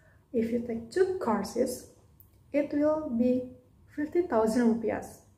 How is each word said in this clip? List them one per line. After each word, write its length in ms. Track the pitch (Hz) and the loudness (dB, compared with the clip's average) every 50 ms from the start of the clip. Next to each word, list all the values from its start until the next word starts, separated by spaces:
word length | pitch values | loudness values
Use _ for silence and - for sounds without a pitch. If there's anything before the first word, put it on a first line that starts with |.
| _ _ _ _ _ _ | _ _ _ _ _ _
If 180 | - 233 226 226 240 | -2 -2 0 0 -2
you 100 | 233 - | -4 -4
take 260 | - 226 226 - - | -4 -6 -8 -8 -4
two 280 | - 370 381 381 - - | 2 2 2 2 2 -2
courses, 720 | - 233 208 196 190 - - 233 262 - - - - - - - _ _ _ _ - _ _ _ _ _ - | 0 0 0 0 -2 -4 -2 0 0 0 -2 -6 -12 -18 -20 -20 _ _ _ _ -20 _ _ _ _ _ 0
it 180 | 285 285 - | 0 0 0
will 380 | 302 285 294 302 311 311 302 302 | 0 2 2 2 2 0 -2 -2
be 400 | 233 226 247 254 254 254 254 - - - - _ _ _ _ _ - | 0 2 2 2 2 0 -2 -6 -12 -18 -20 _ _ _ _ _ -8
fifty 280 | 294 302 302 - 349 | -6 -6 0 0 0
thousand 540 | 349 - 269 220 226 220 - 247 240 226 214 | 0 2 2 2 2 2 2 4 4 4 2
rupiahs. 480 | - - 208 202 - - - - - - _ _ | 2 0 -2 -4 -4 -6 -10 -16 -20 -20 _ _